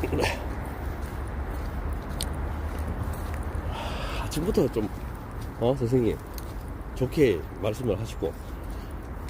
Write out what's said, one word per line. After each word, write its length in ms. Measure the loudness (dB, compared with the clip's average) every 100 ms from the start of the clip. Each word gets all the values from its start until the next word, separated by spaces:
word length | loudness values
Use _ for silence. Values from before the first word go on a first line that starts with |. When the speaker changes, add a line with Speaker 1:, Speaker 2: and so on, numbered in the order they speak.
| 2
Speaker 1:
왜? 100 | 2
Speaker 2:
<laughs> 300 | 2 0 -2 -4 -4 -4 -4 -2 -4 -4 -4 -2 -2 -2 -2 -2 -2 -2 -2 -4 -2 -2 -2 -2 -2 -2 -2 -2 -2 -2 -4 -2 -2 -2 -2 -4 -4 -2 -2 -2
아침부터 420 | 0 0 4 4 4
좀, 160 | 4 0 -2 -6 -6 -6 -6 -6 2
어, 160 | 4 6
선생님. 380 | 6 6 6 2 -4 -8 -6 -6 -6 -8 -6 0
좋게 440 | 2 6 8 6 0 -2
말씀을 380 | 0 0 0 0
하시고. 320 | 0 -2 -2 -2 -8 -8 -6 -6 -6 -8 -8 -8